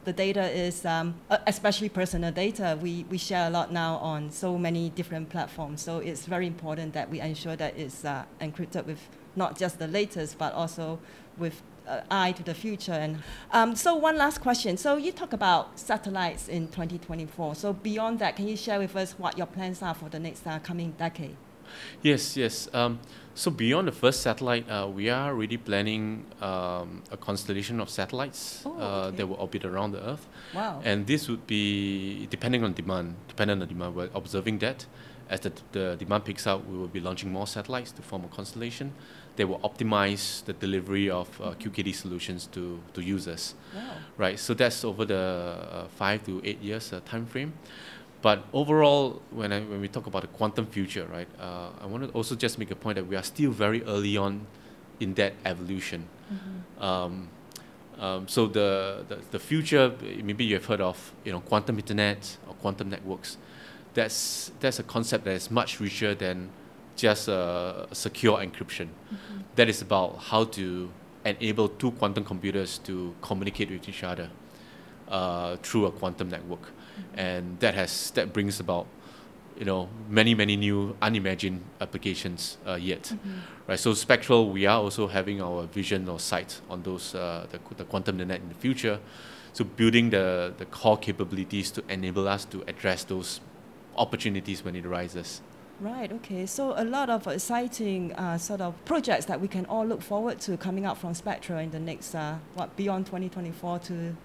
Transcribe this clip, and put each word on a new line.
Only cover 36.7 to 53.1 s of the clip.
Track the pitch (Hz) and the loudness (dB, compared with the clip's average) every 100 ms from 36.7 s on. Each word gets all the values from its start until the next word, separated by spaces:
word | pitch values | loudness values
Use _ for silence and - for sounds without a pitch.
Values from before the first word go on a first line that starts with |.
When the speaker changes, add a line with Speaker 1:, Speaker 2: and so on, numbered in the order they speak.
| 92 | -6
Speaker 2:
will | 90 | -6
be | 92 | -4
launching | 87 92 98 | -4 -4 -4
more | 92 101 | -4 -4
satellites | - 101 127 120 | -6 -4 -6 -6
to | - | -14
form | - 98 | -10 -8
a | 87 | -8
constellation. | - 98 117 117 117 135 139 - - - - | -10 -10 -8 -8 -6 -10 -10 -18 -20 -16 0
They | |
will | 98 92 | 2 2
optimize | 104 - 110 104 98 101 - - - | -2 0 4 6 6 4 -2 -6 -8
the | |
delivery | 92 98 95 92 98 98 | -4 0 0 2 2 4
of, | 90 87 - | 2 -4 -8
uh, | 98 82 | -8 -6
Q | 110 | -8
K | 98 | -2
D | 98 | -2
solutions | 92 95 90 - 90 - | -2 -6 -6 -6 -8 -8
to, | - 87 87 87 | -8 -6 -8 -10
to | - | -8
users. | 90 98 82 85 - - - 185 | -2 -2 -2 -6 -8 -10 -14 -12
Speaker 1:
Wow. | 247 160 156 - | -10 -12 -14 0
Speaker 2:
Right, | 98 98 | 0 0
so | - 117 | -2 4
that's | 123 117 117 | 4 4 -4
over | 98 107 | 0 0
the, | 95 92 90 87 85 82 | 2 2 -2 -4 -6 -8
uh, | 87 85 | -8 -10
five | - 98 107 104 | 0 2 2 0
to | 92 101 | -4 -4
eight | 101 | -4
years, | 104 107 113 | -4 -4 -6
uh, | 92 - | -10 -6
time | 113 117 | -6 -4
frame. | 131 147 156 - - - - - - 110 | -6 -6 -8 -14 -16 -16 -16 -18 4 6
But | 104 - | 6 4
overall, | 135 147 156 147 143 135 - - | 0 6 8 10 8 4 -2 -10
when | - 104 | -4 0
I, | 101 | 0
when | 107 101 | -2 -4
we | 98 | -2
talk | 120 107 | -4 -4
about | 95 | -4
the | 87 | -4
quantum | - 107 107 107 | 0 0 2 -2
future, | - 98 101 85 | -2 -2 -2 -6
right, | 85 90 - | -8 -10 -10
uh, | 92 87 87 - | -10 -8 -10 -10
I | 101 | -8
wanna | 110 131 | -6 -2
also | 120 113 117 | -2 0 0
just | 117 - | 0 -2
make | 104 | -6
a | 95 | -4
point | 110 101 | -2 -2
that | |
we | 92 | 0